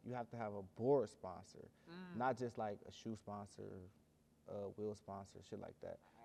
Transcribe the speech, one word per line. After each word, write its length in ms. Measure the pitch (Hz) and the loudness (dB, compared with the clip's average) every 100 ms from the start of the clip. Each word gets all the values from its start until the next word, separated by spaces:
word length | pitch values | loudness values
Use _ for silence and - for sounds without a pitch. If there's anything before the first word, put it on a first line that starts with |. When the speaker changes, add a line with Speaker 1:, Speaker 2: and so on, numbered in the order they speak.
| 110 | -6
Speaker 1:
you 80 | |
have 160 | 123 117 | -4 -4
to 80 | 117 | -2
have 160 | 110 | -2
a 80 | 101 | -2
board 480 | 95 - 120 143 107 | -6 2 8 10 8
sponsor, 580 | - 95 87 101 - - - - | 0 -6 -6 -8 -14 -14 -16 -12
Speaker 2:
Mm. 260 | 175 180 104 | -10 -6 2
Speaker 1:
not 200 | 127 120 | 4 4
just, 200 | 123 117 | 2 2
like, 220 | 110 104 - | 0 0 -6
a 60 | |
shoe 240 | - 113 110 | -8 -4 -4
sponsor, 720 | - 101 101 - 101 95 92 - - - - - - | -4 -6 -6 -8 -8 -8 -10 -16 -20 -20 -20 -20 -6
a 220 | 104 101 95 | -4 -2 -2
wheel 180 | 107 104 | -2 -2
sponsor, 460 | - 98 98 - | -4 -6 -6 -12
shit 180 | 92 104 | -8 -6
like 180 | - - | -6 -8
that. 180 | 92 - - - | -8 -8 -10 -20